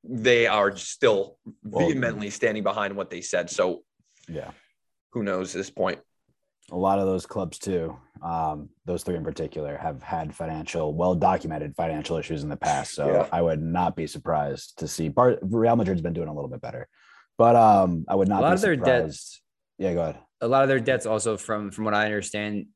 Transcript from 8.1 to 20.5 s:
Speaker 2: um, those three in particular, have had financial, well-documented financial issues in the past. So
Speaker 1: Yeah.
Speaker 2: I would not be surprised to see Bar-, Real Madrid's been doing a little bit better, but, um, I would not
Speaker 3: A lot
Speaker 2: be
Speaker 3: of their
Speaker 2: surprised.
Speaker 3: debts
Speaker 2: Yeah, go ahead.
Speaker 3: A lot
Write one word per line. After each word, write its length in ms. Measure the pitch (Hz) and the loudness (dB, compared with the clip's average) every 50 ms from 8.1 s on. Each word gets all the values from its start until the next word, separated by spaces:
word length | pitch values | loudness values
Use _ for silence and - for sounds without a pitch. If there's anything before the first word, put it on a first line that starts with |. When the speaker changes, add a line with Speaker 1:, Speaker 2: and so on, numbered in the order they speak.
| _ - | _ -12
Speaker 2:
um, 460 | - 85 82 82 80 78 76 76 73 - _ _ _ | -8 -6 -4 -2 -2 -4 -4 -8 -12 -16 _ _ _
those 160 | 90 90 82 | -6 -6 -6
three 140 | - - 90 | -4 -4 -4
in 80 | 82 80 | -4 -4
particular, 520 | 80 76 - 80 73 - 80 76 71 71 | -6 -6 -6 -8 -8 -6 -8 -8 -8 -8
have 240 | 71 82 80 73 65 | -6 -8 -8 -8 -8
had 320 | - - - 80 80 76 71 | -10 -8 -6 -6 -6 -8 -8
financial, 600 | - 82 80 80 78 76 - - 85 78 76 76 | -8 -8 -8 -6 -8 -8 -6 -4 -2 -2 -2 0
well-documented 800 | 80 87 92 90 85 95 92 95 90 - 80 78 73 76 73 - | 2 2 2 2 4 4 4 2 2 -2 -6 -6 -6 -8 -8 -4
financial 420 | - 82 80 78 76 147 - - | -4 -4 -2 -2 -4 -4 -4 -4
issues 280 | 80 - - 160 - 71 | -4 -4 -4 -6 -6 -6
in 40 | 76 | -8
the 80 | 71 | -8
past. 380 | - - - 73 69 - - - | -4 -2 -2 0 -2 -2 -6 -6
So 120 | - 71 71 | -2 0 2
Speaker 1:
Yeah. 200 | - - 82 - | 2 2 2 0
Speaker 2:
I 100 | 82 85 | 0 0
would 180 | 85 82 80 76 | 2 2 2 0
not 360 | 80 82 85 90 87 82 85 | -2 -2 0 0 0 0 0
be 100 | - 80 | -4 -8
surprised 720 | 76 - 76 - 85 80 76 73 71 67 - - - _ - | -8 -8 -10 -4 -2 0 0 0 -2 -4 -8 -12 -18 _ -10
to 80 | 82 | -10
see 220 | 76 - - 82 78 | -8 -4 -4 -4 -2
Bar-, 300 | 71 - 123 127 113 - | 2 4 4 4 4 2
Real 320 | - 95 110 117 113 120 117 | -2 -2 0 2 4 4 4
Madrid's 260 | 117 107 92 95 87 | 4 2 0 0 -2
been 100 | 80 87 | -2 -4
doing 160 | 82 82 82 78 | -4 -4 -6 -6
a 40 | |
little 160 | 76 73 71 67 | -8 -8 -10 -10
bit 120 | 64 - | -10 -12
better, 280 | - 117 - - - _ _ _ _ _ - - _ _ _ | -12 -12 -12 -12 -14 _ _ _ _ _ -20 -20 _ _ _
but, 200 | - 117 117 117 | 4 6 8 8
um, 480 | 120 113 110 104 98 95 92 87 80 80 - | 8 8 8 8 8 6 4 2 -2 -2 0
I 60 | - | 2
would 140 | 98 98 95 | 2 4 4
not 100 | 104 98 | 4 2
Speaker 3:
A 20 | |
lot 80 | 123 156 | 4 4
Speaker 2:
be 40 | 180 | 2
Speaker 3:
of 60 | 185 | 4
their 140 | 208 202 165 | 2 2 2
Speaker 2:
surprised. 300 | 131 - 135 127 120 80 | 2 4 4 4 4 2
Speaker 3:
debts 360 | 78 71 - - - - - _ _ _ _ _ _ _ - | -2 -6 -12 -16 -18 -20 -20 _ _ _ _ _ _ _ -4
Speaker 2:
Yeah, 160 | 95 95 87 | -2 0 0
go 80 | 85 | 0
ahead. 160 | 82 78 73 - _ _ _ _ | -2 -2 -4 -8 _ _ _ _
Speaker 3:
A 60 | - | -2
lot 140 | 117 | 2